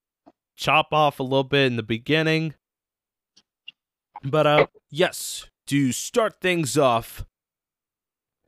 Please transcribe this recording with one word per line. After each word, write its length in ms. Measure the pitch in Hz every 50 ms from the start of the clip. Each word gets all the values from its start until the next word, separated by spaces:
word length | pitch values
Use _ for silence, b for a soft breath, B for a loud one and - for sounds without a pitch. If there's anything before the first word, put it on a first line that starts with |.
| _ _ _ _ _ - _ _ _ _ _
chop 340 | - - - 139 156 151 -
off 260 | - 151 156 143 - -
a 40 |
little 220 | 139 127 135 135 139
bit 240 | 131 147 143 139 131
in 80 | 123
the 60 | 117
beginning. 680 | 107 107 120 113 120 - 147 160 160 160 160 160 160 156 139 _ _ _ _ _ _ _ _ _ _ _ _ _ _ _ _ _ _ _ _ _ _ - - _ _ _ _ _ _ _ - -
But, 240 | - 139 127 156 147
uh, 200 | 151 147 151 151 - _ _ _ _
yes, 560 | 143 143 180 165 - - - - - - - - _ _ _
to 260 | - 143 143 143 127
start 480 | 113 - - - - 233 226 202 - _
things 360 | - 185 180 170 160 120 110
off, 480 | 147 143 127 117 113 113 - - - - - _ _ _ _ _ _ _ _ _ _ _ _ _ _ _ _ _ _ _ _ _ _ _